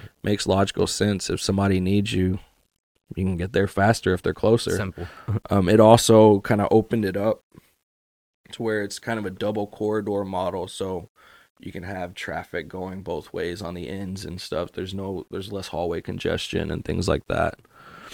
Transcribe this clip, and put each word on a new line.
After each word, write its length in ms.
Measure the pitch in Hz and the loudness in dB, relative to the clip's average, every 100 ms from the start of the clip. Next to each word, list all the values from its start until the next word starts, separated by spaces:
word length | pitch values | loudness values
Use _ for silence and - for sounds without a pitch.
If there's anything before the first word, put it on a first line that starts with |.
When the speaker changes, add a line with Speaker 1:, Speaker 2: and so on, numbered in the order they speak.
| - _ | -18 _
Speaker 1:
Makes 220 | 101 104 98 | -2 0 2
logical 400 | 95 98 - 92 | 2 2 2 0
sense. 420 | - 104 98 - | 2 0 0 -2
If 120 | 87 | -4
somebody 380 | - 98 98 92 | 0 2 2 2
needs 340 | 92 101 104 | 2 2 2
you, 260 | 104 92 90 - _ _ _ _ _ - - | 2 0 0 -6 _ _ _ _ _ -12 -4
you 80 | 95 | -2
can 100 | 87 | -2
get 160 | 92 | -2
there 140 | 95 98 | 0 0
faster 460 | - 104 113 98 | 2 2 2 0
if 80 | 90 | 0
they're 120 | 87 | -2
closer. 440 | 85 107 117 - 90 | 0 4 4 2 -2
Speaker 2:
Simple. 300 | 95 85 87 - - | -4 -8 -12 -10 -6
<laughs> 220 | 107 - | -4 0
Speaker 1:
Um, 180 | 101 90 | 2 6
it 120 | 107 | 8
also 600 | 110 120 - 110 110 101 | 10 8 8 8 8 6
kinda 260 | - 104 101 | 2 0 4
opened 340 | 110 104 117 101 | 2 2 0 -2
it 120 | 95 | -2
up 260 | 107 - _ - - _ _ _ _ _ _ _ _ | -2 -4 _ -20 -20 _ _ _ _ _ _ _ _
to 100 | - | -8
where 180 | 113 107 | -2 -2
it's 160 | 101 - | -4 -8
kind 200 | - 113 | -6 -4
of 60 | 101 | -4
a 40 | |
double 380 | 95 104 107 101 | -4 -2 -2 -4
corridor 560 | - 107 107 104 101 | -4 -2 0 0 -2
model, 440 | 98 92 95 92 92 | -2 -4 -4 -4 -6
so 400 | - 95 92 101 _ - - _ _ | -8 -6 -6 -10 _ -20 -20 _ _
you 100 | - | -14
can 120 | 92 | -12
have 300 | 90 92 90 | -10 -8 -10
traffic 560 | 95 - 80 87 90 69 | -10 -10 -8 -8 -10 -8
going 320 | 92 92 95 | -10 -10 -8
both 300 | 92 82 - | -8 -8 -8
ways 280 | 87 85 90 | -6 -6 -6
on 120 | 87 | -8
the 160 | 90 71 | -8 -8
ends 340 | 95 95 98 | -8 -8 -8
and 160 | 90 90 | -10 -12
stuff. 320 | - - 90 | -6 -6 -6
There's 220 | - 92 | -8 -8
no, 320 | 98 98 92 - | -6 -6 -8 -8
there's 200 | 95 98 | -10 -8
less 160 | 98 - | -10 -8
hallway 320 | 78 87 85 | -4 -4 -4
congestion 720 | - 95 82 87 - 87 80 | -6 -6 -4 -4 -4 -4 -4
and 140 | 80 - | -6 -4
things 220 | 87 87 | -2 0
like 180 | 71 - | 0 -2
that. 320 | - 82 - _ - - - - | -2 -2 -4 _ -20 -20 -20 -18